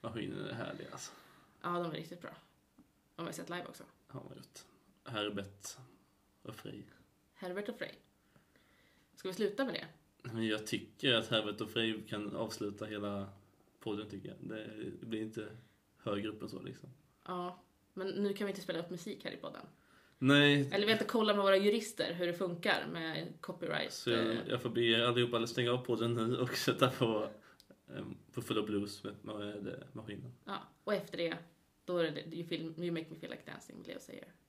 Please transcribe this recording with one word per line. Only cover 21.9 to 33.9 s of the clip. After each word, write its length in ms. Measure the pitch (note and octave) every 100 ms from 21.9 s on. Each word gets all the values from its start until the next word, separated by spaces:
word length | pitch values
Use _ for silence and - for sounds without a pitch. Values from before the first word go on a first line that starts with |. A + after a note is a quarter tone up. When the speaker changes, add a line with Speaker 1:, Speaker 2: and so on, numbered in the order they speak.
| - -
Speaker 2:
hur 120 | F3 F3
det 60 |
funkar 520 | F3 F#3 E3+ G3+ F3+ -
med 400 | E3+ D#3+ D#3 E3+ -
copyright, 520 | - F3+ E3+ D3+ -
Speaker 1:
Så 180 | - -
jag, 160 | A#2 A2+
Speaker 2:
eh. 120 | A2+ -
Speaker 1:
jag 140 | B2+
får 80 | B2
be 100 | A2+
er 200 | A#2 A2+
allihopa 360 | A#2+ A#2+ A#2+ A#2+
att 100 | A#2
stänga 240 | - A#2+
av 60 | B2
podden 300 | B2 A2+ A#2
nu 220 | A#2 A2+ B2
och 200 | B2 -
sätta 340 | - A#2+ C3
på, 380 | - A#2 G#2+ G#2+ - - - - - - -
ehm, 200 | G2+ - -
Buffalo 280 | - A2+ A2
Blues 420 | G#2 G#2 G2 -
med, 100 | - G2+
med, 440 | A2 G#2+ G#2 G#2 G2
eh, 60 | - -
maskinen. 400 | A2+ A2 G#2 B2+ -
Speaker 2:
Ja, 140 | - G3+ - _
och 100 | -
efter 240 | G3+ - F3
det, 200 | E3+ D#3+ - _ _ _
då 140 | - F3+
är 120 | E3
det 260 | D3+ D#3+ E3
You 80 | E3+
Feel, 260 | E3 D#3+ D#3+
You 140 | F3
Make 160 | E3 D#3+
Me 60 | E3
Feel 140 | E3
Like 200 | - -
Dancing 280 | - - -
med 80 |
Leo 120 | -